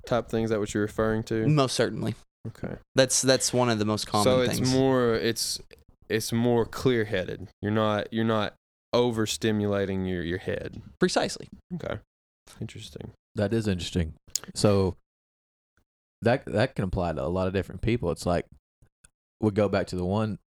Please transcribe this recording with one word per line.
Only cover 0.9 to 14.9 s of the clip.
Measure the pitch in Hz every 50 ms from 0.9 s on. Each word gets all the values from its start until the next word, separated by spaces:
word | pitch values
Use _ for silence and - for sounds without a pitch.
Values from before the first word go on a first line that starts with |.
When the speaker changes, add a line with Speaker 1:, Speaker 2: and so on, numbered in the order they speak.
| - - 110 110 110 110 110
Speaker 1:
to? | - 113 113 110 127
Speaker 2:
Most | 156 147 135 - -
certainly. | - 120 95 110 - - 117 113 - - _ _ _ _ 107
Speaker 1:
Okay. | - - - - - - - _ _
Speaker 2:
That's, | 127 135 127 - -
that's | - 131 131 123 - - -
one | 123 123 120
of | 113 104
the | 104
most | 107 107 104 -
common | - - 107 104
Speaker 1:
So | 127 127 127
it's | 127 117 113
Speaker 2:
things. | - 127 131 131
Speaker 1:
more, | 131 131 131 131 127 123 117 113
it's, | 107 90 113 110 - - - - - - - - - _ - - _ _ -
it's | - 110 110 - 117
more | 117 117 123 120 117 107
clear-headed. | - - - - 135 123 117 107 107 110 92 87 - - - 92 - - _
You're | - 104
not, | 107 110 107 107 107 101 - -
you're | 113 110 113
not | 113 113 107 104 - - _ _ _ _ _ _ _ -
overstimulating | 123 123 123 113 110 110 107 - - - 113 107 107 104 104 101 101 98 95 95 95 95 92
your, | 92 90 82
your | 85 90 92
head. | - - 95 - - - - - - - - _
Speaker 2:
Precisely. | 185 180 - - - 196 - - - - - - _ _ 180
Speaker 1:
Okay. | 165 - - - 104 - _ _ _ _ _ _ _ _ - - -
Interesting. | 113 113 - 107 107 - - - - - - _ _ _ _
Speaker 3:
That | 104 104 98 113
is | 113 107 107
interesting. | 95 87 82 - - 90 85 78 - - _ - - - - - -
So | - - 107 101 98 95 90